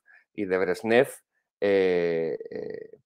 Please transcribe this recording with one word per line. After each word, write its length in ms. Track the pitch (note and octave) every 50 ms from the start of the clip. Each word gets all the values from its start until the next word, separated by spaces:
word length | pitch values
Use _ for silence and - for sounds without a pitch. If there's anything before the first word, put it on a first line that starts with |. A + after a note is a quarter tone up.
| _ _ - - _ _
y 140 | _ - G2+
de 120 | F#2 F#2 F#2
Brezhnev, 500 | F#2+ F2+ F2 - - A2 A#2 B2 A#2 - - - _ _ _ _ _ _ _ _
eh, 800 | G2+ G2+ G2 G2 F#2+ F#2 F2+ F2 E2+ E2+ E2 E2 D#2+ D#2 - - - -
eh, 400 | - - - - - - - - - - _